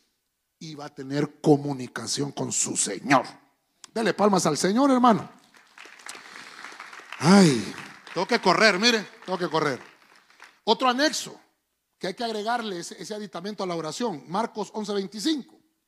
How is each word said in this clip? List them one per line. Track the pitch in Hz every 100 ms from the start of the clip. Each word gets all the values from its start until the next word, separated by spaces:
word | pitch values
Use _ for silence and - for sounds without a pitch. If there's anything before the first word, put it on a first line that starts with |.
| _ _ _ _ _ -
y | 160 143
va | 147
a | -
tener | 135 143 143 -
comunicación | 160 139 143 131 123 - 131 135 143
con | - 127
su | - - -
Señor. | - 95 - 135 - - _ _ _ _ -
Dele | 220 208
palmas | 175 208 185 156
al | 143
Señor, | 180 226 277
hermano. | 254 247 180 - - _ - _ - - - - - - - - - - - - - - -
Ay, | 147 202 170 120 95 - - - -
tengo | 165 190
que | 233
correr, | 190 165 220 202
mire, | 240 220 175 - -
tengo | 185
que | 170
correr. | 156 147 117 - _ _ _ _ _ - _
Otro | - 226 254
anexo | 247 302 208 - - _ _ _ _ _ _
que | 175
hay |
que | 190
agregarle | 233 214 214 240 220 175
ese, | 160 214
ese | 170 214
aditamento | 208 175 202 214
a | 185
la | 170
oración, | 156 151 240 147 147
Marcos | 190 226 220 185
once | 220 208
veinticinco. | 202 190 220 254 302 - - _ _